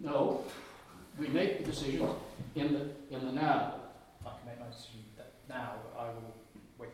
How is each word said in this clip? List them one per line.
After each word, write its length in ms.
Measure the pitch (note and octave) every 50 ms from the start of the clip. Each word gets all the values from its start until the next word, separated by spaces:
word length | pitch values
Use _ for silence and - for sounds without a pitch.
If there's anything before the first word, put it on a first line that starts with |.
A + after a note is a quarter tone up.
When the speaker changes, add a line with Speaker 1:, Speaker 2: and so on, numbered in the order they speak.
| -
Speaker 1:
No. 420 | D3 D3 D3 - - - - - - - - - - - - - - - - - - - C#3+
We 100 | D3+ C#3
make 360 | - - - - - - -
the 60 | D#3
decisions 400 | - - D3 C3+ C3+ - - - - - - - - - C3+ - -
in 160 | D3+ C#3+ D3+ C#3+
the, 420 | C#3 C#3+ - - - - - C3
in 100 | C3+ C3
the 80 | B2+ C3
now. 420 | C#3+ D#3 D3+ A2+ G2+ - - - - - - - - - - - - -
Speaker 2:
I 40 | A#2+
can 160 | A#2 - B2
make 140 | A#2 A#2 A#2+
my 60 | A#2+
decision 340 | A2+ A#2 - - A2+ A2+ A2 A2 A2 -
th-, 120 | - B2 - - - - -
now, 260 | B2+ B2 A2+ A2 B2 A2+ A2+
but 160 | - - A#2
I 60 | A#2
will 280 | A#2 A#2 A2+ A2+ A2+ A2+ - - - - - - - - -
wait 120 | A#2+ -